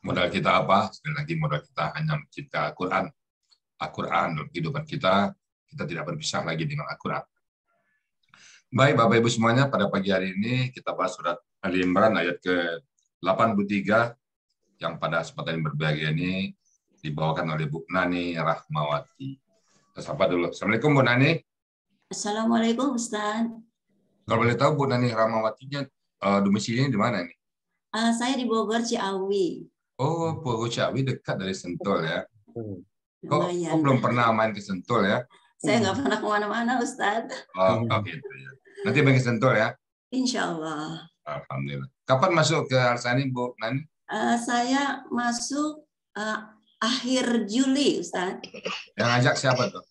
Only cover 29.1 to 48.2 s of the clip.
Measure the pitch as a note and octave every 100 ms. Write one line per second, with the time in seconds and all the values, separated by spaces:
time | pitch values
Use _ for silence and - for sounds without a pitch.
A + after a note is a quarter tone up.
29.1 | F#3+ G3 G3+ E3+ - - _ _ - C#3
30.1 | E3 E3 - B2+ A2+ A2+ - G2 B2+ C3
31.1 | - - G2+ F#2+ F#2 F2+ F2 G2 F2+ D#2+
32.1 | F2 - _ _ A#2 G#2+ F#2 - _ _
33.1 | _ D3 D3+ F3+ F3 E3 D#3+ C#3 B2 A#2
34.1 | B2 A#2 A2 A2 G#2 G2+ F#2 - A#2+ G2
35.1 | A#2+ - _ _ _ G#3+ A3 G3 G3 C#4
36.1 | G#3 G#3 G#3 G#3 A3 A#3 B3+ A#3 - G3+
37.1 | A3 C4 - - F#2 F#2+ A2+ A#2 G#2+ G2
38.1 | D#2+ - - - - _ - G4+ C#3 C3+
39.1 | B2+ A#2+ A2+ C3 G#2+ A#2 - _ _ _
40.1 | C4 A#3+ G#3+ F3 E3 D#3+ D3+ D#3+ E3 E3
41.1 | _ - D2 - C2+ C2+ C#2+ C2+ _ -
42.1 | C3 F#3+ E3 D3+ D#3+ C3 C3 B2 A#2+ B2
43.1 | B2+ C#3 B2+ B2 - A2+ C3+ D#3+ _ -
44.1 | G#3 A#3 A#3 A#3 A#3+ B3 C4+ C#4 C4 -
45.1 | A#3+ A#3+ A#3 - C#4+ D4+ D4+ _ _ _
46.1 | - G#3+ G#3+ - _ _ _ A3 C4 A#3+
47.1 | B3+ A#3 A#3 G3 A3+ C4 C4+ B3+ - -
48.1 | F#3